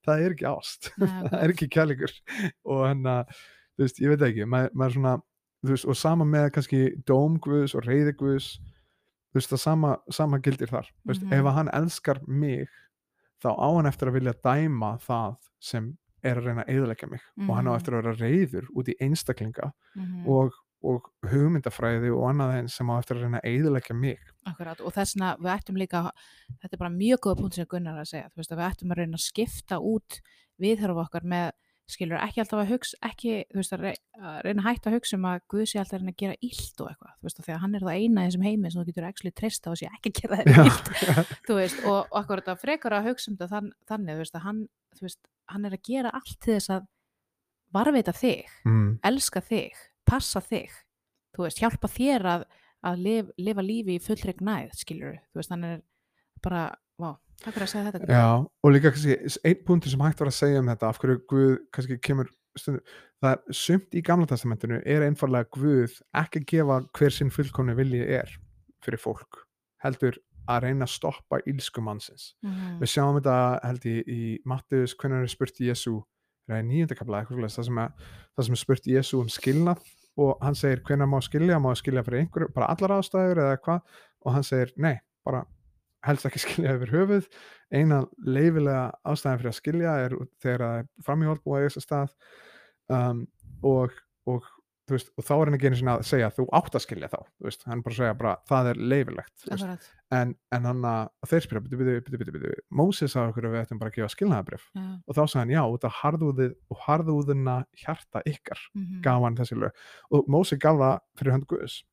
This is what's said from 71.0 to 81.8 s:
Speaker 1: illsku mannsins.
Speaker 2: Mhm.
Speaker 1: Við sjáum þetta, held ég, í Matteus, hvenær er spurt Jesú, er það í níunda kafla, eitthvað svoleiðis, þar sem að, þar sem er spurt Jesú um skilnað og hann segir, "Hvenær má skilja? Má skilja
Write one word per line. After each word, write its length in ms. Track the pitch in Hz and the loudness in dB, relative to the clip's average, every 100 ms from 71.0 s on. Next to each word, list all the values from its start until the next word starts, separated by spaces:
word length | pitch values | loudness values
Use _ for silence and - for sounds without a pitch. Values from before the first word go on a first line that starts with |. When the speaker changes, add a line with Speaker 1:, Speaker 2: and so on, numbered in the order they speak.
| 156 - - 143 - | -6 -6 -4 -4 -2
Speaker 1:
illsku 360 | 139 - - | -6 -6 -8
mannsins. 540 | 110 107 - - - _ | -6 -8 -12 -20 -20 _
Speaker 2:
Mhm. 320 | 202 190 185 170 | -10 -8 -8 -6
Speaker 1:
Við 120 | 127 | -2
sjáum 240 | - 143 143 | 2 2 2
þetta, 200 | 135 127 123 123 | 2 2 2 0
held 220 | 123 123 117 | -4 -6 -4
ég, 180 | 113 - | -4 -4
í 120 | 120 113 110 127 | -6 -4 -6 -6
Matteus, 480 | 131 - 131 123 - | -8 -2 0 0 -4
hvenær 280 | 139 127 123 | -4 -2 -2
er 60 | |
spurt 260 | - 131 - | -4 -6 -2
Jesú, 440 | 123 120 120 110 - _ _ _ - | -2 -2 -4 -6 -8 _ _ _ -6
er 60 | |
það 80 | 110 | -4
í 60 | 113 | 0
níunda 280 | 147 160 127 | 0 0 -2
kafla, 260 | 117 104 | -6 -6
eitthvað 160 | 113 123 | -4 -6
svoleiðis, 160 | 110 117 | -4 -4
þar 80 | 117 | -4
sem 140 | 117 | -2
að, 240 | 113 - - - - - | -4 -8 -20 -20 -10 -4
þar 100 | 120 | 0
sem 80 | |
er 80 | 120 | 0
spurt 240 | - 131 - | 2 0 4
Jesú 360 | 131 135 131 | 2 2 -2
um 80 | 113 | -2
skilnað 520 | - 131 143 170 175 - _ _ - | -2 0 2 2 0 -6 _ _ 0
og 200 | 143 - | 2 2
hann 140 | 135 143 | -2 0
segir, 260 | 143 127 | 0 0
"Hvenær 280 | - 143 139 | 0 0 2
má 80 | 135 | 2
skilja? 360 | - 151 175 165 | 0 2 2 4
Má 140 | 135 | 2
skilja 280 | 123 | 0